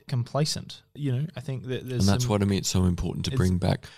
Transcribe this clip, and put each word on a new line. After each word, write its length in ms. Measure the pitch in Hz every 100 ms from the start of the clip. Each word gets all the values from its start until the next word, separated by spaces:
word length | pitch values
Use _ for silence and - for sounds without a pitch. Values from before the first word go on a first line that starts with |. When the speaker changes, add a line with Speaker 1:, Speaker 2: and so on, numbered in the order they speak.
| -
Speaker 1:
complacent. 760 | 127 117 135 156 - - - _
You 180 | - 143
know, 140 | 123 156 -
I 40 |
think 240 | 127 131
that 240 | 131 123 127
there's 140 | 123 98
Speaker 2:
And 20 |
that's 120 | 101
Speaker 1:
some 60 | 123
Speaker 2:
what 120 | 104
I 20 |
mean. 140 | 98 95
It's 80 | -
so 160 | 95
important 400 | 90 85 90 - -
to 40 |
Speaker 1:
it's 40 | -
Speaker 2:
bring 200 | 92 90
back 280 | 92 95 -